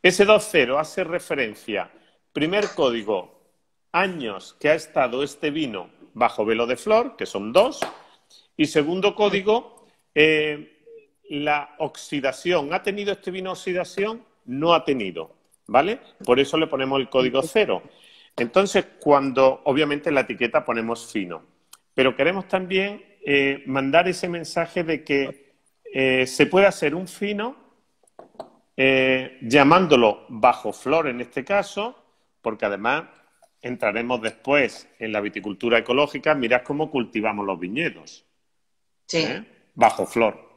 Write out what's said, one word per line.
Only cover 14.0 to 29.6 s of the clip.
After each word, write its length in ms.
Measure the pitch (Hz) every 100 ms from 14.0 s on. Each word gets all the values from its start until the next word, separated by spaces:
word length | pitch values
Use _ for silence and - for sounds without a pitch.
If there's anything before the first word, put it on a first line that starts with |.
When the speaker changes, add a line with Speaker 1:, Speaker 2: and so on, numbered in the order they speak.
| 202 233 _ _ -
Speaker 1:
No 280 | 131 165
ha 100 | 165
tenido, 500 | 160 131 98 82 80 _ _ _ -
¿vale? 340 | 120 170 240 - _
Por 160 | - 123
eso 160 | 139 156
le 80 | 156
ponemos 340 | 135 131 139
el 80 | 123
código 340 | 131 127 131
cero. 400 | 156 220 180 90 - _ - _ _ -
Entonces, 500 | 117 185 196 196 - -
cuando, 600 | 151 139 135 127 131 135 147
obviamente, 420 | 139 147 147 160
en 80 | 139
la 60 |
etiqueta 420 | 127 107 120 151
ponemos 460 | - 117 113 117 -
fino, 300 | 107 90 82 _ _ _ - _
pero 220 | - 131 123
queremos 320 | 147 196 185
también, 560 | 190 180 190 196 208 - _
eh, 380 | 143 143 139 139 127
mandar 420 | 135 135 160 185
ese 200 | 175 180
mensaje 540 | 175 151 175 170 180
de 200 | 160 156
que, 480 | 156 139 135 - _ _ _ _ -
eh, 320 | 131 131 131 127
se 200 | - 143
puede 200 | 185 196
hacer 280 | - 151
un 120 | 160 185
fino, 500 | - 202 208 226 285 _ _ _ _ _ - - - - _ _ -
eh, 640 | 135 131 131 131 131 -
llamándolo 840 | 113 143